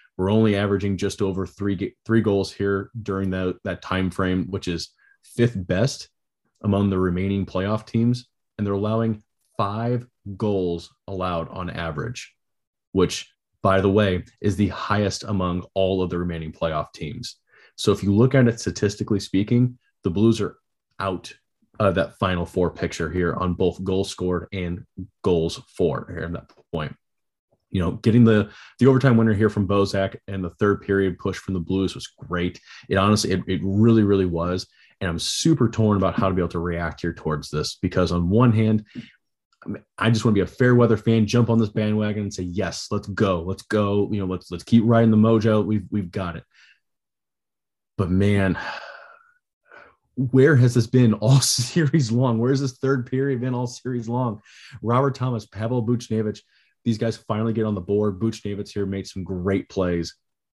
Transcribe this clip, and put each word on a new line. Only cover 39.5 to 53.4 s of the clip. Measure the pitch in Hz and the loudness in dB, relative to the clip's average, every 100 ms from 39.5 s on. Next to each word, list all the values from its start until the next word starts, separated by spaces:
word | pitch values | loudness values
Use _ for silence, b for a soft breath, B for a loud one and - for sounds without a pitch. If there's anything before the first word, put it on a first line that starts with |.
| _ | _
I | - | -14
mean, | - _ - | -14 _ -2
I | 110 | 0
just | 113 117 | 2 2
wanna | |
be | 98 | 2
a | 92 | 0
fair | - 123 | 2 4
weather | 120 117 107 | 6 6 4
fan, | 113 113 101 | 2 2 4
jump | 120 113 | 2 4
on | 117 | 2
this | 104 | 2
bandwagon | 110 107 107 104 104 | 0 0 0 -2 -2
and | 101 | -6
say, | 95 | -6
"Yes, | 90 90 80 - - | -6 -4 -4 -6 -6
let's | 104 104 | -6 -4
go. | 95 101 87 | 0 0 0
Let's | 90 98 | -4 -8
go. | - 107 101 101 101 | -2 0 2 0 0
You | 104 | -2
know, | 92 | -4
let's, | 90 - | -6 -8
let's | 87 | -10
keep | - 117 | 2 4
riding | 110 117 113 | 6 4 6
the | 107 | 6
mojo. | 113 113 110 107 | 6 4 4 2
We've, | 98 104 87 | 2 -2 -2
we've | 104 87 | -6 -6
got | 98 90 78 | -6 -8 -10
it." | _ b b b b _ _ _ _ _ _ _ _ _ _ - | _ b b b b _ _ _ _ _ _ _ _ _ _ -4
But | 87 | 0
man, | 95 101 101 95 82 B B B B B B B B _ _ B B B B _ - | 2 2 2 2 0 B B B B B B B B _ _ B B B B _ -6
where | 131 131 147 135 | 2 6 6 6
has | 123 | 6
this | 123 110 | 4 2
been | 131 117 | 4 4
all | 101 110 135 | 4 4 4
<laughs> | |
series | - - 120 175 143 165 110 | 4 -2 -2 0 2 2 2
long? | 120 131 113 | 0 2 2
Where | 123 | 2
has | 139 | 0
this | 139 - | -2 -4
third | 135 135 120 | -2 0 -2
period | 131 139 127 | -2 -2 -2